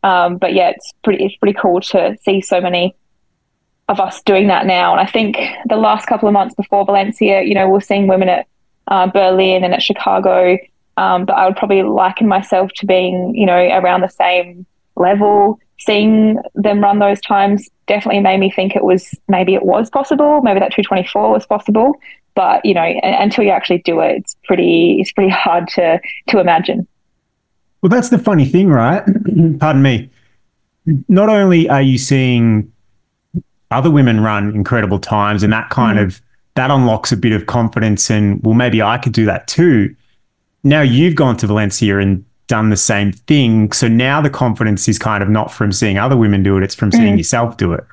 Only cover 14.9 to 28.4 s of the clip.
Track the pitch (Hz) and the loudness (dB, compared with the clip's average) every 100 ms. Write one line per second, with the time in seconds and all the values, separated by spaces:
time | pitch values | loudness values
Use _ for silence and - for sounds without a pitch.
14.9 | - 180 202 208 202 202 220 _ _ - | -2 0 2 2 2 2 -2 _ _ -2
15.9 | 208 214 220 214 220 - - 208 208 202 | 0 2 2 2 0 -6 -4 -2 2 2
16.9 | 202 202 202 - 202 202 202 - _ - | 2 0 0 -2 0 2 0 -4 _ -4
17.9 | 208 214 202 196 190 196 - 190 - - | -4 0 0 2 2 0 -2 -2 -2 0
18.9 | 185 - - - 185 180 190 190 185 226 | 0 -2 -18 -4 0 2 0 0 0 0
19.9 | 269 277 285 294 302 254 196 196 - 190 | -4 -2 0 2 2 2 0 0 -2 -2
20.9 | 190 180 202 214 220 - 208 - 214 247 | -2 -2 -2 0 0 -2 -6 0 2 2
21.9 | 294 - - _ - 185 - 214 175 165 | -2 -10 -20 _ -2 0 0 0 0 0
22.9 | 175 - 190 202 - 202 185 - 175 - | -2 -2 0 0 0 0 0 0 -2 0
23.9 | 165 160 - - - - 185 175 165 175 | 0 0 -2 -6 -16 -4 0 2 2 2
24.9 | - 190 - 190 190 - 175 170 - 170 | 0 -2 0 0 0 -2 -2 -2 -2 0
25.9 | 170 - - - 214 175 165 - - - | 0 -4 -14 -2 0 2 2 0 -6 -8
26.9 | _ _ _ _ _ _ _ _ _ 185 | _ _ _ _ _ _ _ _ _ 0
27.9 | 240 240 226 - 180 | 0 2 0 2 2